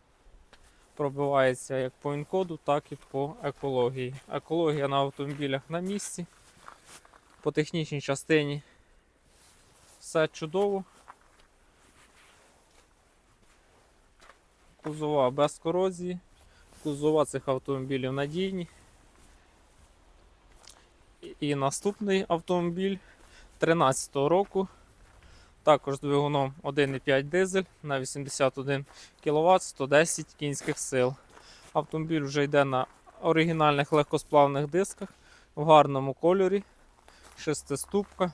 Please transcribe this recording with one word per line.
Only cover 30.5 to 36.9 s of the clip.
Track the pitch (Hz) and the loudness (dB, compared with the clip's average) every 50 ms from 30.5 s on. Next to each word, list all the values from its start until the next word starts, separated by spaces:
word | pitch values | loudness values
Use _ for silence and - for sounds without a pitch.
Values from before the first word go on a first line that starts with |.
| 139 - - 156 147 - | -4 -4 -4 -6 -6 -4
сил. | - - 135 127 123 127 139 - - _ - - - - - - - - - | -6 -2 0 0 0 0 0 -4 -12 _ -20 -20 -20 -20 -20 -20 -20 -6 -4
Автомобіль | 156 147 - - 160 156 160 165 156 143 | -4 -4 -2 -6 -6 -4 -2 -2 -2 -2
вже | 139 143 147 143 | -2 0 0 0
йде | 143 143 143 139 | 2 4 2 2
на | 139 131 127 - - - - _ - - - 202 | 4 2 -2 -2 -4 -8 -18 _ -20 -18 -4 0
оригінальних | 170 160 160 160 170 165 160 151 151 143 139 143 - 160 | 2 4 4 4 2 2 4 4 4 4 2 2 2 2
легкосплавних | 151 143 - - 147 - - 156 147 143 139 139 139 151 | 2 2 2 -2 -4 -2 4 6 6 6 6 4 0 -2
дисках, | 143 151 180 196 - - - 196 - - _ - - - - _ _ _ | 0 0 -2 -2 -2 -4 -10 -14 -16 -16 _ -20 -20 -20 -20 _ _ _
в | 151 151 | -4 4
гарному | 165 156 151 143 139 139 135 135 135 131 | 8 8 8 8 6 2 -2 -2 -4 -4
кольорі, | - - 170 185 196 190 180 196 202 196 - _ _ _ _ | 0 2 2 4 4 2 2 0 -2 -4 -8 _ _ _ _